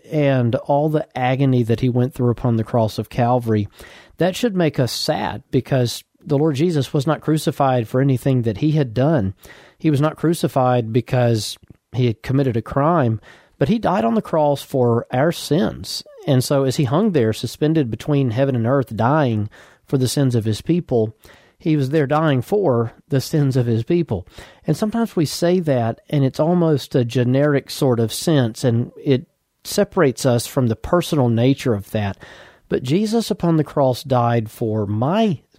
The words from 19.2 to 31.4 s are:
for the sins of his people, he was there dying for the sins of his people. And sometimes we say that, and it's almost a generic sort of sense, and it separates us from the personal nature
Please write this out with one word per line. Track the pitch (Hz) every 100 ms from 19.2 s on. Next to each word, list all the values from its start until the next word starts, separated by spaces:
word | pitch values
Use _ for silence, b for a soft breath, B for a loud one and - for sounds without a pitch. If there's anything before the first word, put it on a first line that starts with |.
| 131 107 104 B B B
for | - 139
the | 127
sins | - 135
of | 120 107
his | 107
people, | - 170 - 120 110 - b b b b
he | - 156
was | 131
there | 156 135
dying | 147 160 131
for | - 208 180 120 117 - -
the | 135
sins | - 160 139 127
of | 120
his | 113
people. | - 175 160 98 B B B B -
And | 151
sometimes | 214 233 233 -
we |
say | 147 - 175 185
that, | 160 127 113 117 -
and | 147
it's | 131 -
almost | 160 180 165 147 -
a | 143
generic | 120 127 120 135 147 139 -
sort | - 139 117
of | 113
sense, | - - 151 117 -
and | 131 117 123 -
it | 151 127 - _ _ _
separates | - - 202 190 147 120 131
us | 120 -
from | - 120
the | 110
personal | - 175 - 156 123
nature | 117